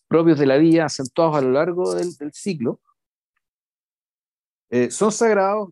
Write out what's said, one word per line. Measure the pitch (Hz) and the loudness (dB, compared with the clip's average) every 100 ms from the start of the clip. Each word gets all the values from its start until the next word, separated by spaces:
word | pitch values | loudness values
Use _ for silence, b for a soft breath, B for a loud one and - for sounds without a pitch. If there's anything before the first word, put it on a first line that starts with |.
| - | -2
Propios | 156 165 143 | 2 2 2
de | 139 | 4
la | 139 | 4
vida, | 165 165 | 4 4
acentuados | 151 - 131 - 165 151 | 0 -6 -8 0 0 2
a | |
lo | 131 | 0
largo | 135 175 175 180 | 0 -2 -2 -4
del, | 175 175 - | -4 -6 -8
del | 147 | -14
siglo, | - 208 156 120 208 _ _ _ _ _ _ _ _ _ _ _ _ _ _ _ _ _ _ - | -10 -8 -6 -6 -6 _ _ _ _ _ _ _ _ _ _ _ _ _ _ _ _ _ _ -6
eh, | 123 120 | -2 -2
son | - 208 | 0 -2
sagrados, | 202 233 202 196 214 190 | 0 0 2 0 -2 -8